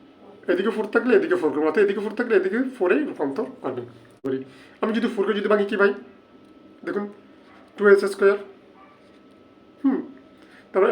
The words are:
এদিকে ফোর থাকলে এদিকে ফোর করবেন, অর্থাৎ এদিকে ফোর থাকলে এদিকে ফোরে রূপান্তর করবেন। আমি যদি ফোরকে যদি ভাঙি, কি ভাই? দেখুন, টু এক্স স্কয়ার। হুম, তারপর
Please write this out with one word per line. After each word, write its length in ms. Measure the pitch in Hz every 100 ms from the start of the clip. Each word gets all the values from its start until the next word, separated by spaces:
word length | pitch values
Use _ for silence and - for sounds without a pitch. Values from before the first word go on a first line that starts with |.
| - - - - -
এদিকে 200 | 175 208 208
ফোর 100 | 208 233
থাকলে 160 | 240 202
এদিকে 160 | 160 -
ফোর 80 | 156
করবেন, 140 | 135 156
অর্থাৎ 140 | 180 202
এদিকে 160 | 202 208
ফোর 80 | 208
থাকলে 140 | 226 202
এদিকে 200 | 190 220 269 -
ফোরে 200 | 180 247 208
রূপান্তর 360 | - 139 139 254 -
করবেন। 220 | 139 120 - - - - 135 131 131 - - -
আমি 100 | 214 220
যদি 100 | -
ফোরকে 200 | 202 190 208
যদি 100 | 202
ভাঙি, 120 | 208 202
কি 40 | 208
ভাই? 100 | 202 254 - - _ - - - - - 170
দেখুন, 200 | 196 202 - - - - - - -
টু 60 | 202
এক্স 120 | 196 196
স্কয়ার। 240 | - 196 208 - - - - - - - - - - - _ _ -
হুম, 180 | 269 - - - - - - - -
তারপর 160 | 190 196